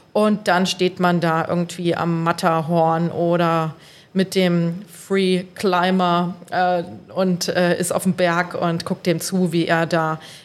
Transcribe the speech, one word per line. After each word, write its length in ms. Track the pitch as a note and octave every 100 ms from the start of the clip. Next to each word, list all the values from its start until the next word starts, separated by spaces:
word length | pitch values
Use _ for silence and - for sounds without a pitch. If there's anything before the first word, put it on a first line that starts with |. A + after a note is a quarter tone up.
| -
Und 360 | G#3+ G#3+ G#3 G3+
dann 180 | F3+ F#3+
steht 340 | - F3+ F3+
man 200 | F3+ F3
da 260 | E3+ D#3+ -
irgendwie 480 | F3 E3+ - E3+ -
am 280 | E3+ E3
Matterhorn 880 | E3 E3+ F3+ D#3+ D#3 E3+ E3 E3 E3+
oder 640 | - E3+ F3 E3+ E3 D#3+ D3+ - - -
mit 200 | F#3+ F#3
dem 480 | F#3+ F3+ F3 E3+ F3 G#3
Free 560 | - - G3 F#3 F3+ F#3 -
Climber, 800 | G3+ F3+ F3+ F#3 F3+ F3 F3 F#3 -
äh, 340 | F3 F3+ F3+ E3+ - -
und, 340 | F3 F#3+ F3+ -
äh, 280 | F3 F3 -
ist 120 | F3+
auf 120 | F3+
dem 100 | F#3+
Berg 420 | F3 F3 E3+ F3 -
und 300 | E3+ E3 -
guckt 200 | F3+ F#3
dem 140 | E3
zu, 320 | - F#3+ F3+
wie 160 | E3+ E3
er 180 | E3 E3
da 340 | E3+ D#3+ D#3+ - -